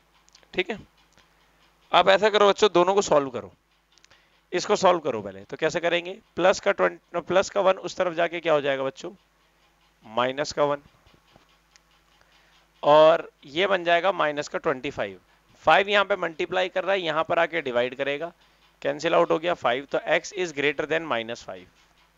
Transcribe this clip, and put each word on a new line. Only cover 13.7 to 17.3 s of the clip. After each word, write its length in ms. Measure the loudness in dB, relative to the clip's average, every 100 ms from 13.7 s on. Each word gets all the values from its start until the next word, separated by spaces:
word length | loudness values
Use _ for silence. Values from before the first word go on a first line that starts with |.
| 0
जाएगा 280 | 2 2 2
माइनस 360 | 0 -2 -4 -6
का 100 | -6
ट्वेंटी 320 | -4 -4 -6
फ़ाइव। 300 | -6 -8 -10 _ _ _ _
फ़ाइव 240 | 2 2 4
यहाँ 160 | 0
पे 120 | 0 -2
multiply 520 | -4 -6 -4 -2 -2
कर 160 | -4
रहा 80 | -2
है, 80 | -2
यहाँ 240 | -2 -2
पर 140 | -2